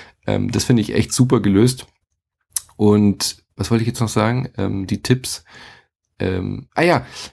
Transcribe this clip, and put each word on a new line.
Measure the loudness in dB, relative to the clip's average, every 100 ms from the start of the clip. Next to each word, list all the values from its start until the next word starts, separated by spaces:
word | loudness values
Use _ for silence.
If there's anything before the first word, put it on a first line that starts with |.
| -20 _ -4
Ähm, | -2 0
das | -2
finde | 2 2
ich | 2 -2
echt | -2
super | 2 2 2
gelöst. | 2 4 2 0 -12 _ _ _ _ _ _ -12 -12 0
Und | 4 6 4 2 -4 -8 _ -10
was | -2
wollte | 0
ich | 0
jetzt | -2
noch | -2
sagen? | 0 0 0 -6 -6
Ähm, | -6 -4 -4
die | -6
Tipps. | 0 -2 -2 -12 _ -20 -20 -20 _ _ _ -8
Ähm, | -4 -4 -6 -8 -8
ah | 0
ja, | 2 2 -2 -16 -18